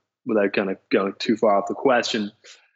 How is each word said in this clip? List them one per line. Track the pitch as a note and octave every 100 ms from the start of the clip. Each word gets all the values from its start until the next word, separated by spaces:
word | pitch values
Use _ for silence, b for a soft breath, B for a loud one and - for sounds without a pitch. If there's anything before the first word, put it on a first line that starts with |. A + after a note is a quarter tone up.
| _ _ -
without | A2 G2+
kind | A2+ G2
of | F#2+ _
going | A#2+ G2 G2+
too | - A2
far | A2+ G2+
off | -
the | G#2
question, | C#3 A#2+ A2+ A2+ G#2 - b b b